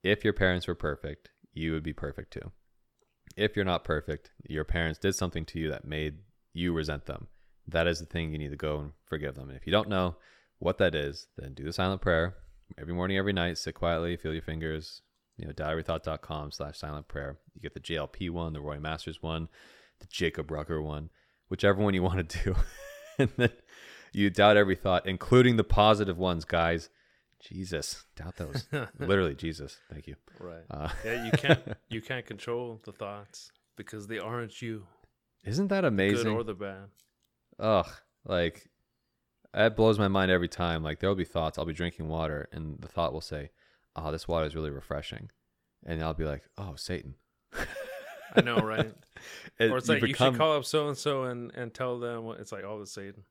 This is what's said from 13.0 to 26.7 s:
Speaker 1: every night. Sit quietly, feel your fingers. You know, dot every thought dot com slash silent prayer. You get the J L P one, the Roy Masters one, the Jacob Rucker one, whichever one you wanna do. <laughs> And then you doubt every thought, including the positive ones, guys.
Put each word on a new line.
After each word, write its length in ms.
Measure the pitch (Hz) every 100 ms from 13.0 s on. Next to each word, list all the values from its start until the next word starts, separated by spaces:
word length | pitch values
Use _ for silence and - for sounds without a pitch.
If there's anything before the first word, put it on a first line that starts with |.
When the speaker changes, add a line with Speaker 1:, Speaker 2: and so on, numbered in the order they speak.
| 90 95
Speaker 1:
every 160 | 98
night. 260 | 95 87 80
Sit 160 | -
quietly, 420 | - 85 82 85 85
feel 160 | -
your 100 | 80
fingers. 600 | 80 80 80 78 78 - _ _ _ -
You 100 | 80
know, 60 |
dot 180 | 80 78
every 100 | 80
thought 220 | 80 80
dot 180 | - 78
com 300 | - 78 73
slash 260 | - 73 -
silent 300 | 76 76 -
prayer. 300 | 73 69 73 _
You 60 | -
get 140 | -
the 60 | -
J 160 | - 80
L 100 | 71
P 240 | - 92
one, 220 | 85 82
the 80 | 76
Roy 180 | 73 73
Masters 420 | 78 80 - 80
one, 280 | 82 80 80 - - - _ _
the 80 | -
Jacob 440 | - 85 - 76
Rucker 300 | 76 76 80
one, 300 | 76 76 78 _ _ _ _
whichever 340 | 92 101 98
one 120 | 104
you 80 | 95
wanna 200 | 90 92
do. 300 | 82 90 - 92
<laughs> 40 | - - - - - -
And 140 | 131 -
then 140 | 120 - _ - - - -
you 160 | - 101
doubt 280 | 90 104 104
every 180 | 101
thought, 320 | 90 98 90 95
including 500 | 92 - 123 123 113
the 60 |
positive 540 | 101 107 107 104 98 85
ones, 260 | 92 85
guys. 440 | 78 85 82